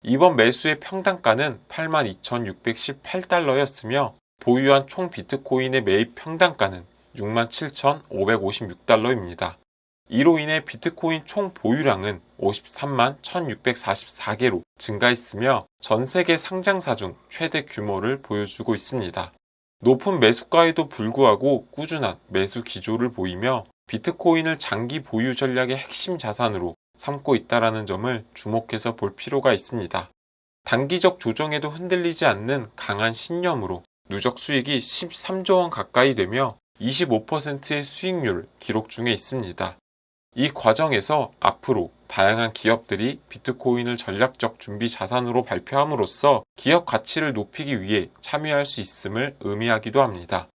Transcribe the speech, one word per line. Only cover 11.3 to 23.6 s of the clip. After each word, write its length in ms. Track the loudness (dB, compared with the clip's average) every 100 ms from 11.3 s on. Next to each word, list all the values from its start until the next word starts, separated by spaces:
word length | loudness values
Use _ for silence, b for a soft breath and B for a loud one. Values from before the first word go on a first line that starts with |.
| -4 -4
보유량은 680 | -2 0 2 2 2 -2 -6 _ -2
오십삼만 800 | -2 -2 -10 -8 -4 2 2 0
천육백사십사 1160 | -8 -6 -4 -2 -2 -2 -4 -4 -6 -10 -6 0
개로 260 | 2 0 -8 _
증가했으며 880 | -8 2 2 2 -4 -2 2 2 -2 _
전 260 | -2 0 2
세계 280 | 0 2 0
상장사 600 | 0 -2 0 0 -2 -4
중 200 | -6 -10 _
최대 360 | -6 -4 -4 -6
규모를 580 | -8 -4 -2 -2 -4
보여주고 500 | -4 -4 -4 -6 -2
있습니다. 580 | -2 -4 -6 -6 -6 -10 _ _ _ _ _
높은 380 | 4 4 2 4
매수가에도 680 | 4 4 4 6 6 4 -4
불구하고 800 | -4 -4 4 6 6 2 0 -2
꾸준한 500 | -10 -6 -2 -4 -4 _
매수 360 | -2 -2 -4
기조를 480 | -10 -10 -4 -2 -2
보이며 540 | -2 -6 -2 -2 -2